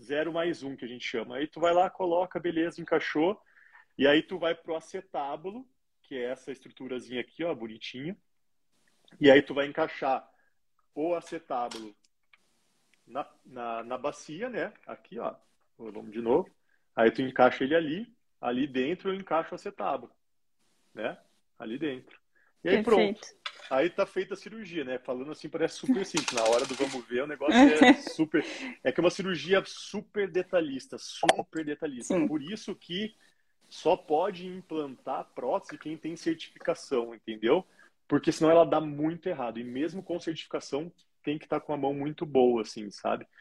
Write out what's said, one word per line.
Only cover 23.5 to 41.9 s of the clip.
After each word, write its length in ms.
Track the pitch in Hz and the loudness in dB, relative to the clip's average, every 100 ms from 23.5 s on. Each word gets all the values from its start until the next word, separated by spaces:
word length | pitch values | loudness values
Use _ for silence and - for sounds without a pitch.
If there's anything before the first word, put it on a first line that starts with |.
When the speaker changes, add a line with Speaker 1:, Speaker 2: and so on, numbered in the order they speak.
| - - | -14 -2
Speaker 1:
Aí 200 | 131 170 | 2 2
tá 160 | - 196 | 0 -2
feita 300 | 185 190 180 | -2 -6 -8
a 20 | |
cirurgia, 460 | 196 226 190 170 | -12 -14 -10 -8
né? 160 | 127 127 | -6 -6
Falando 320 | - 127 139 | -6 -8 -8
assim 180 | 151 156 | -12 -8
parece 260 | - 156 - | -2 -2 0
super 300 | - 262 - | 0 0 0
simples. 260 | 165 135 | -2 -2
Na 100 | 123 | 2
hora 220 | 113 120 131 | 4 4 2
do 100 | 127 | -2
vamos 300 | 139 131 - | -2 -4 -6
ver, 160 | 123 | -4
o 40 | 147 | -4
negócio 280 | 147 - 226 | -2 4 8
é 380 | 277 156 - | 10 10 8
Speaker 2:
<laughs> 200 | - - - | 8 2 -2
Speaker 1:
super, 300 | 156 - - - 131 - | 0 0 0 -6 -10 -4
é 80 | 135 | -2
que 80 | 127 | 2
é 40 | |
uma 60 | 170 | 2
cirurgia 520 | - 190 165 151 196 - | 2 -2 -4 2 2 2
super 640 | - - 202 202 208 196 | -8 -10 -10 -8 -6 -2
detalhista, 680 | 170 180 180 156 135 - 123 | -2 0 0 0 -4 -10 -14
super 680 | - - - - - 160 147 | -14 -2 2 2 -2 -8 -6
detalhista. 500 | 147 156 123 - 185 | -6 -8 -6 -2 0
Speaker 2:
Sim. 120 | 147 | 0
Speaker 1:
Por 140 | 151 | -2
isso 340 | 143 214 - 185 | -6 -10 -10 -12
que 400 | - 175 214 - _ _ _ _ _ | -8 -6 -8 -10 _ _ _ _ _
só 300 | - 151 180 | -2 2 2
pode 480 | - 151 196 175 180 | 2 0 0 -4 -10
implantar 800 | 185 - 160 143 123 - 151 170 | -12 -8 -8 -8 -10 -8 -8 -8
prótese 440 | - 123 190 - 151 | -8 -4 -4 -4 -14
quem 200 | 151 160 | -12 -10
tem 180 | 156 165 | -10 -6
certificação, 1000 | 170 160 - - - 156 - 127 117 113 | -4 -4 -6 -6 -4 -4 -2 -2 -2 -6
entendeu? 500 | - 110 110 170 - _ - _ - | -10 0 4 4 2 _ -20 _ -2
Porque 240 | 147 - | 0 2
senão 200 | - 160 | 4 8
ela 140 | 170 160 | 8 8
dá 140 | 156 | 4
muito 480 | 156 143 156 170 185 | 0 -2 -2 -2 -6
errado. 320 | 151 120 113 | -4 -4 -6
E 40 | |
mesmo 400 | 123 127 165 190 | -6 -4 -4 -6
com 160 | - 170 | -8 -6
certificação, 720 | 170 156 - 147 - 135 170 - _ _ | -6 -8 -8 -8 -6 -6 -6 -12 _ _
tem 160 | - 151 | -6 -6
que 80 | - | -4
tá 120 | 151 | -6
com 140 | - | -4
a 40 | 147 | -2
mão 160 | 135 | -2